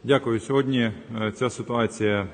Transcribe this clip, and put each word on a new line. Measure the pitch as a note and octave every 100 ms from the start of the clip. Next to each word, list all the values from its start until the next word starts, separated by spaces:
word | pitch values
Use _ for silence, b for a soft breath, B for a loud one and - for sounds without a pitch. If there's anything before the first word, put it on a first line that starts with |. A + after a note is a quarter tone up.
Дякую. | A#2 C3+ B2 A2+
Сьогодні, | - C#3 C3+ B2+
е, | A#2 G2+ - A2+ G#2+ G#2
ця | B2+
ситуація | - G#2+ A#2+ A2 - G#2+ G2+ F#2+